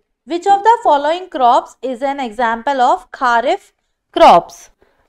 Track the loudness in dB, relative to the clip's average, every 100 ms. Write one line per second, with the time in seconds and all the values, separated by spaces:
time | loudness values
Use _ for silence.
0 | _ _ -12 -6 -2 0 2 0 0 0
1 | -2 -6 -8 -2 0 0 -2 _ -10 -8
2 | -8 -8 -10 -6 -4 -4 -6 -2 0 -2
3 | -6 -6 -2 -2 -2 -6 _ _ _ _
4 | _ 4 6 6 2 -10 -20 _ _ _